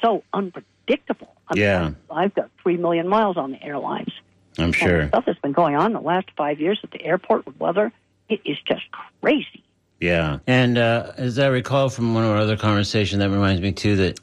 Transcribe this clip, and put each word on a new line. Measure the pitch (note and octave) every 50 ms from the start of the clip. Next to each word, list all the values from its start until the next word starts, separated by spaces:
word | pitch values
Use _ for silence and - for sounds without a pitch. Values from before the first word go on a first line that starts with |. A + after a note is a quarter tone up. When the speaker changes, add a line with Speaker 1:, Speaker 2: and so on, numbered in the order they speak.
| -
Speaker 1:
so | A#3 G3+ E3 - _ -
unpredictable. | G3 G3+ F3+ - - - _ _ _ _ - C4+ - - - A3+ - - - _ _ _ -
I'm, | -
Speaker 2:
Yeah. | G2+ G#2 G2+ G2 F2+ E2+ D2+ C#2 - _ -
Speaker 1:
I've | D3 D#3+ F#3 G3+ -
got | - - - _ _
three | _ F#3 F3
million | F3 E3+ E3+ E3+ E3 E3 F3+
miles | G3+ A3 A3 G3 F3+
on | E3+ C3+ C3+ C3
the | - -
airlines. | D3 D3 C3+ - - - - - - - - - _ _ _ _ _ _ -
Speaker 2:
I'm | E2
Speaker 1:
And | E2+ E2+
Speaker 2:
sure. | - - F2+ F2 D#2+ D2+ C#2+
Speaker 1:
stuff | - A#3 -
that's | - - -
been | - C#3+ C#3
going | E3+ F3 D3+ C#3+
on | D3 F#3 A3+ A3
the | C#3+
last | - D#3 F3 F#3 F#3 - -
five | - D3+ D3 D3 D#3
years | D3+ F3+ G#3+ - -
at | -
the | - - -
airport | D3+ E3+ F#3 - - - - -
with | - C#3+ D3+
weather, | D#3 E3+ E3+ G3+ G#3+ A#3 - _ _ _ _ _ _ -
it | A3 - -
is | - C#3+ - -
just | - G#3 - - - - - - - _ _ -
crazy. | A3 D4+ C4 - - - - _ _ _ _ _ _ _ _
Speaker 2:
Yeah. | F2 F2 F2 E2 D#2+ D2+ C#2+ C#2 - B2+
And, | B2+ B2+ B2+ B2 A#2+ A#2+
uh, | A#2 A2+ A#2 A#2 - - -
as | - B2+ B2 A2 C3+
I | C#3
recall | C#3 B2+ B2+ - - C3+ C#3 C3+ C3
from | - A#2 A#2+ A#2 A2+
one | A2+ A2+
of | A2
our | G#2 G#2+
other | G#2+ G#2+ G#2+
conversations, | G#2 - G#2+ G#2 G2+ G2+ - - A2 G2+ F#2 G2+ G2+
that | G2+ G2
reminds | G2 G2+ G2+ F#2+ F#2+ F2 F#2
me, | G2+
too, | E2+ - - G#2+ G#2 F#2+
that | F#2+ F2 - -